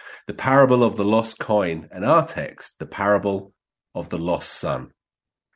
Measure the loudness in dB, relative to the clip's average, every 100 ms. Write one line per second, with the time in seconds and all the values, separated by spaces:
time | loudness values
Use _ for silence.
0 | -20 -16 -14 -6 2 6 6 6 4 2
1 | 2 2 0 -6 -2 0 0 -4 -10 -4
2 | 2 2 2 -6 -10 -12 -20 -14 -12 -2
3 | 2 2 2 -4 -6 _ _ _ _ -12
4 | -8 -6 -4 -4 -4 -8 -6 -6 -8 _
5 | _ _ _ _ _